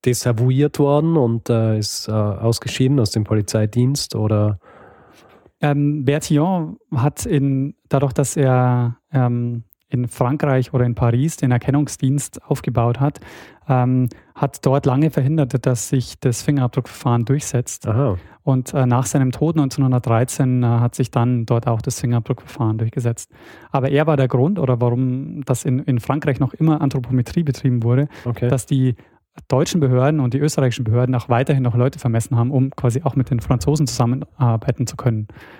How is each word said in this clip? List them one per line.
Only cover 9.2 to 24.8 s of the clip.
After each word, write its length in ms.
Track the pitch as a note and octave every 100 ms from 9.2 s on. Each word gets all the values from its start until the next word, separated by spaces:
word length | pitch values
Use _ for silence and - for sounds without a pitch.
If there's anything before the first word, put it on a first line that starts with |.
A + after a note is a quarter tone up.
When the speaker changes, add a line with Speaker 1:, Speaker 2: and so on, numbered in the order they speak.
| B2 A#2+ A#2+ A#2 - _ _
Speaker 2:
in 200 | A#2+ A#2+
Frankreich 680 | - B2 C#3+ D3 C3 B2+
oder 100 | B2
in 120 | B2 A#2
Paris 400 | A#2+ A#2+ D3+ -
den 160 | C3
Erkennungsdienst 880 | B2 - C#3 D3 - C3+ C#3+ - -
aufgebaut 540 | - C#3 - A#2+ A#2 A#2+
hat, 220 | C#3 - - - - - -
ähm, 400 | C3 B2 B2+ B2 - _
hat 320 | - C3 - -
dort 200 | C#3 C#3
lange 240 | B2+ D#3
verhindert, 540 | - C3 D#3+ C3+ B2+
dass 240 | C3 B2 -
sich 300 | C3+ A#2+ -
das 240 | C3 A#2
Fingerabdruckverfahren 840 | - C#3+ B2 - A#2+ - C3 A#2+
durchsetzt. 640 | A2+ C#3 - A#2+ A#2+ - G#2+
Speaker 1:
Aha. 320 | G#2+ C#3 F2+ - -
Speaker 2:
Und, 320 | - C3 B2
äh, 120 | D3 B2+
nach 200 | B2 B2
seinem 240 | C#3+ C3
Tod 240 | - D3+ D#3+
neunzehnhundertdreizehn, 1080 | C#3 C#3 C3+ B2+ A#2+ A2+ B2 - C3 B2+
äh, 20 | B2
hat 300 | A#2 A#2+ -
sich 160 | B2+
dann 340 | B2 A#2+ B2 A#2
dort 220 | A#2 A#2
auch 120 | A2
das 200 | B2 -
Fingerabdruckverfahren 760 | A#2+ A#2+ A2+ B2 - - A#2 G#2+
durchgesetzt. 540 | A2+ C3 A#2+ A2+ - - - - -
Aber 200 | C#3 C3
er 160 | C#3 D3+
war 100 | D3
der 100 | C3
Grund, 320 | C3 C#3+ G3
oder 220 | B2+ B2